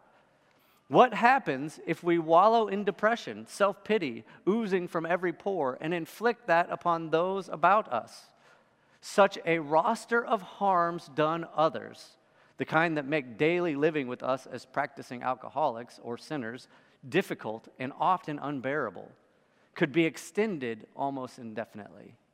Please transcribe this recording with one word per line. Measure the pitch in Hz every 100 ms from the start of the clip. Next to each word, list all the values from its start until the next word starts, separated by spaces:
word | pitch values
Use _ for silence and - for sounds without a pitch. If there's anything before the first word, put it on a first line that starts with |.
| _ _ _ _ _ _ _ _ -
What | 151 247
happens | 190 233 269 - 131 151 - 170
if | 160
we | 170 170
wallow | 160 165 214 226 208
in | 196
depression, | 202 - 214 226 - 104 113
self-pity | - 202 - - 214 143 113 - - 180
oozing | 226 208 185 175
from | 170
every | 165 180 175
pore, | - 202 185 127 131
and | 156
inflict | 175 156 - 233 226 -
that | 170 180
upon | 175 175 165 160
those | 160 185 196 -
about | 156 170 214 -
us? | 120 110 - - _ _ _ _ _ _ _
Such | - - 196 -
a | 165 165
roster | 147 160 233 226 - 233
of | - 214
harms | 175 - 202 175 170 170 -
done | 135 156 170 160 -
others, | 156 110 110 - - _ _ _ _ -
the |
kind | 131 156 170 151
that | 135
make | 156 127 107
daily | 156 175 175
living | 139 165 151 123
with | 123
us | 127 131 151
as | 127
practicing | - 139 143 - - 123
alcoholics | 127 127 117 139 151 117 120 -
or | 117 117
sinners | - 151 113 123 - _ _ _ 127
difficult | 123 - 151 113 113 - -
and | 131 -
often | 165 180 - 147
unbearable, | 139 139 131 151 110 98 104 - _ _ _ _ _
could | - 156
be | 156
extended | 160 - - 202 220 160 120 110 107
almost | - 139 135 123 -
indefinitely. | 113 107 107 107 101 87 95 117 _